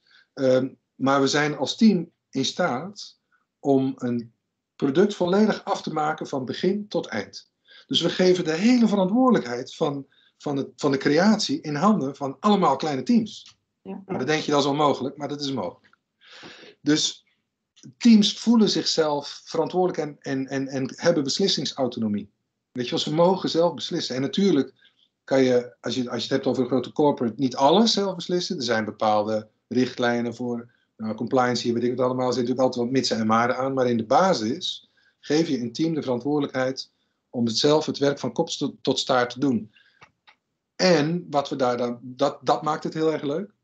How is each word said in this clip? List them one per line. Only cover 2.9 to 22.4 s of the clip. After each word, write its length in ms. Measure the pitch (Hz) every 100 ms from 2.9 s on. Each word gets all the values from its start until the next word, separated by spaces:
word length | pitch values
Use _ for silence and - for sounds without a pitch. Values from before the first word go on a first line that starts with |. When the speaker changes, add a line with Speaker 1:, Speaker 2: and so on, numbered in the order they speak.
| 208 - - _ _ _ _
Speaker 1:
om 340 | 143 135 135 131
een 360 | 127 120 120 _ _ _ _ -
product 400 | 135 139 208 -
volledig 480 | 180 196 214 -
af 180 | - 190
te 120 | -
maken 340 | 156 151 156 -
van 180 | 139 127
begin 420 | - 180 208 208
tot 200 | 123 -
eind. 440 | 110 95 - - _ _ - -
Dus 140 | 131
we 80 | 170
geven 340 | - 185 180
de 100 | 160
hele 340 | 160 220 254 220
verantwoordelijkheid 880 | 196 185 233 262 175 - 120 135 -
van, 320 | 156 143 135 _ _ _
van, 200 | 151 139
het, 100 | 123 -
van 160 | 147
de 60 | 135
creatie 640 | 147 151 202 208 - 139
in 140 | 156 147
handen 400 | 196 196 135 -
van 220 | 135 -
allemaal 360 | 214 202 175 -
kleine 280 | 160 135
teams. 540 | 123 233 220 - - _ _ _
Speaker 2:
Ja. 200 | 190 190 -
Speaker 1:
Maar 120 | 185
dan 100 | 131
denk 160 | 156
je, 80 | 151
dat 80 | 147
is 100 | 143
onmogelijk, 480 | 143 147 127 127 143
maar 100 | 143
dat 140 | 147
is 100 | 143
mogelijk. 460 | 131 87 - _ _ _ _ - - - - - -
Dus 440 | 143 156 - - _ _ _ _ _ _ - -
teams 420 | 240 220 202 -
voelen 300 | 220 233 202
zichzelf 720 | 165 - - 151 143 - - -
verantwoordelijk 540 | 160 151 180 175 165
en, 180 | 151 147
en, 280 | 143 135 131
en, 200 | 139 135
en 260 | 135 131 -
hebben 280 | 165 165
beslissingsautonomie. 1080 | 135 - 196 - 143 - 127 117 110 104 - _